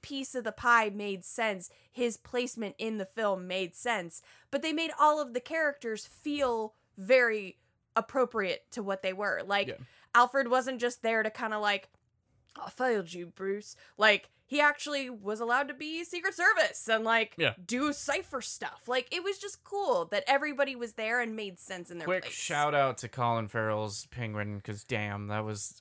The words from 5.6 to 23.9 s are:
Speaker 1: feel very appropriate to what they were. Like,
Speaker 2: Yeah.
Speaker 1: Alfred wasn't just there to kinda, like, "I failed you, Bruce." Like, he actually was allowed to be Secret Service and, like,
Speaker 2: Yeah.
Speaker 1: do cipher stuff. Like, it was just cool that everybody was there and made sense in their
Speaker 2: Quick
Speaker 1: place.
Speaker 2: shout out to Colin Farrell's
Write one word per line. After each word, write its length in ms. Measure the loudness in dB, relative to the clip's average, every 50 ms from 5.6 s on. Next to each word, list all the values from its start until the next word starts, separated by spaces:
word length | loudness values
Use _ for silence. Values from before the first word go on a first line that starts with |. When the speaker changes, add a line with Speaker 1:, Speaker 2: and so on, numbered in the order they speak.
| 0 0 -2 -2 -6 -6 -6 -6 -8
Speaker 1:
feel 680 | -10 -12 -8 -6 -4 -2 0 0 0 0 0 -2 -6 -8 _ _ _ _
very 600 | -8 4 6 6 6 8 6 2 0 -4 -8 -12 _ _ _ _ _ _ _ _
appropriate 760 | -2 -2 0 2 2 2 2 2 0 0 0 -2 -4 -6 _
to 120 | -10 -6 -4
what 180 | -4 -4 -2
they 120 | -2 -4 -2
were. 280 | -2 -2 0 0 -2 -2
Like, 220 | 0 0 0 0 -2
Speaker 2:
Yeah. 60 | -6 -10 -14 -18 -20 -20 -6 _ 6
Speaker 1:
Alfred 320 | 6 6 6 4 2 2 4
wasn't 300 | 4 2 2 0 -2 0
just 220 | 0 -2 -2 0
there 220 | 0 2 2 2 2
to 80 | 0
kinda, 260 | -2 -4 -4 -2 -2 2
like, 300 | 2 2 2 2 -2 -8 _ _ _ _ _ _ _ _ _ _ _ _ -14
"I 140 | -12 -12 -10
failed 420 | -2 0 2 2 2 2 0 -4 -8
you, 140 | -10 -10
Bruce." 480 | -12 -10 -6 -4 -4 -4 -4 -6 -10 -14 -16 -20 -18 _
Like, 320 | 6 8 8 8 6 2 -8 _ _ _
he 120 | _ 2 4
actually 520 | 4 4 4 2 -2 -2 -2 -2 -2 -4
was 280 | -8 -8 -6 -6 -4 -2
allowed 280 | 0 2 2 2 2
to 80 | -2 -6
be 280 | -8 -10 -8 -8 -6 -6
Secret 300 | -6 -6 -4 -4 -4 0
Service 540 | 2 4 4 6 4 2 2 0 -2 0
and, 160 | 2 2 2 4
like, 320 | 2 2 2 2 0 0
Speaker 2:
Yeah. 160 | 2 2 2 2 -2 -6
Speaker 1:
do 300 | -4 -2 0 0 0 0
cipher 480 | -2 -2 -2 -2 -2 -4 -6 -8 -6
stuff. 460 | -6 -6 -6 -6 -8 -10 -10 -10 -6
Like, 200 | -2 -2 -2 -2 -2 -6
it 80 | -4 -4
was 140 | -4 -6
just 260 | -6 -8 -10 -10 -12 _
cool 420 | -6 -4 -2 0 2 2 2 0
that 180 | 0 -2 -2 2
everybody 500 | 2 2 2 2 0 0 0 0 0 -2
was 180 | -4 -8 -8 -6
there 280 | -6 -2 -2 0 0
and 140 | 0 -2 -4
made 240 | -6 -6 -6 -6 -6
sense 320 | -6 -4 -6 -8 -8 -10
in 80 | -10 -6
their 80 | -2
Speaker 2:
Quick 160 | 0 0 0 -2
Speaker 1:
place. 100 | -4 -6
Speaker 2:
shout 400 | -6 -4 0 2 2 4 4 4
out 240 | 4 4 4 2 -2
to 80 | -8 -8
Colin 380 | -2 0 2 2 2 0 0
Farrell's 600 | -2 -2 -2 0 0 0 0 -2 -4